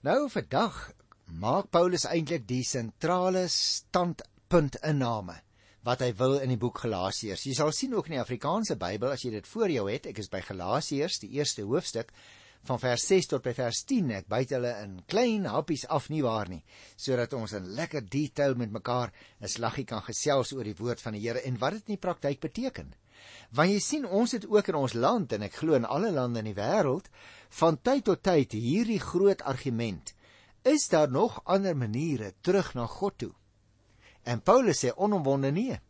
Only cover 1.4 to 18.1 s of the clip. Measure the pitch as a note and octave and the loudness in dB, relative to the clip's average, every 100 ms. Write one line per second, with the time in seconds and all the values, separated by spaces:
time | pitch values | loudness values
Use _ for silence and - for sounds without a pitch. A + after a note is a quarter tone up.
1.4 | G#2 E3 G3 E3+ F3+ F3 - E3 D3+ E3+ | 0 0 2 4 4 2 0 0 0 -4
2.4 | G#2+ B2 B2 C3 A2+ - D#3+ F3+ F#3 F#3 | -2 -4 -2 -4 -6 -4 0 2 2 0
3.4 | F3+ - - - - F#3 F3 D#3+ - - | 0 0 0 -2 -2 0 0 -2 -12 -20
4.4 | _ F3 D3 - D3+ D3 B2+ A2 F2+ E2 | _ 4 4 -2 0 2 2 -2 -6 -14
5.4 | _ _ _ _ B2 B2+ B2+ G2+ C3 C#3 | _ _ _ _ -2 0 0 2 2 2
6.4 | C3+ B2 A#2+ - A2+ G2 F#2+ - A2 F#2 | 0 0 -2 -2 -4 0 -2 -2 -6 -6
7.4 | C3+ C3 D#3 - C4 A3+ D#3 D3 A2 B2 | -4 0 0 0 -2 -2 -2 -6 -4 -4
8.4 | C#3 G3 G#3+ A#2+ F2+ G2+ B2 C3+ B2+ G#2+ | -2 -2 -2 -2 -4 -2 -2 -2 -6 -6
9.4 | - A3 G#3+ C3+ G2 A#2+ - A2 G2+ F#2+ | -8 -2 0 0 -2 -4 -6 -10 -8 -8
10.4 | - F#2+ F2 B2+ - C#3 E3 - G2+ B2+ | -6 -6 0 0 0 -2 -2 -4 -8 -4
11.4 | D3 - G2+ C#3+ - G#2 - - - - | -4 -4 -2 -2 -2 -8 -8 -14 -20 -20
12.4 | - - - B2 B2+ A#2+ - F#3+ - C3+ | -20 -20 -6 -2 0 0 4 2 4 -2
13.4 | B2+ A#2 A#2+ - - C4 D#3 G2+ - A2 | -2 -2 -2 -4 0 0 2 -2 -2 -2
14.4 | C3 C3 B2 A2 G#2 F#2 - G3 B3 A3 | 0 -2 -2 -4 -10 -14 -4 2 2 2
15.4 | E3+ A#2 D3+ D#3 - D3+ - D#3 B2+ A2 | 0 -2 -2 -4 0 -2 -2 -2 0 0
16.4 | F#2+ E2+ - - - - - B2 A#2 C#3 | -4 -10 -14 -20 -20 -12 -2 -2 0 -4
17.4 | A2 G#2 F2+ A2 E3 D3+ G2+ | -6 -6 -8 -8 -6 -6 -4